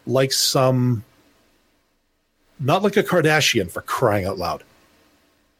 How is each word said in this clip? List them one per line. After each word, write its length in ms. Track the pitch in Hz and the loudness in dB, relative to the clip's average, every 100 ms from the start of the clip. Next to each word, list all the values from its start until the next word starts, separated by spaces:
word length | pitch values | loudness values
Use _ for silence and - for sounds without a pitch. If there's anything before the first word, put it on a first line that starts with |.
| - | -2
like 260 | 127 135 | 0 0
some, 720 | - - 147 131 127 123 113 - _ _ _ _ _ _ _ _ _ _ _ _ _ _ - | -2 0 2 2 2 0 -2 -6 _ _ _ _ _ _ _ _ _ _ _ _ _ _ -6
not 240 | 135 185 | -2 0
like 140 | 208 - | 2 0
a 60 | |
Kardashian, 680 | - 175 156 151 - 117 87 | 0 2 2 2 2 0 -2
for 120 | - | -8
crying 420 | - - 120 104 | -8 0 0 0
out 140 | 92 98 | -2 -6
loud. 260 | 85 - - _ _ _ _ _ _ _ _ | -6 -8 -12 _ _ _ _ _ _ _ _